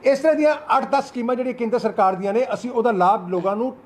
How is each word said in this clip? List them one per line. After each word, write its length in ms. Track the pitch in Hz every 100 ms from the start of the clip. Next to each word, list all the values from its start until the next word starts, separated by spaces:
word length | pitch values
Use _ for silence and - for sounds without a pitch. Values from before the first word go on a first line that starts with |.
ਇਸ 160 | 269 269
ਤਰ੍ਹਾਂ 160 | 311
ਦੀਆਂ 200 | 302 302 294 - 247
ਅੱਠ 120 | 233
ਦਸ 180 | 269 277
ਸਕੀਮਾਂ 280 | 254 233 247
ਜਿਹੜੀਆਂ 180 | 254
ਕੇਂਦਰ 240 | 240 233 233
ਸਰਕਾਰ 360 | 214 - 190
ਦੀਆਂ 180 | 185 196
ਨੇ, 140 | 220 254
ਅਸੀਂ 160 | 202 247
ਉਹਦਾ 220 | 240 233
ਲਾਭ 360 | 196 180 214 180
ਲੋਕਾਂ 280 | 185 180 208
ਨੂੰ 180 | 254 254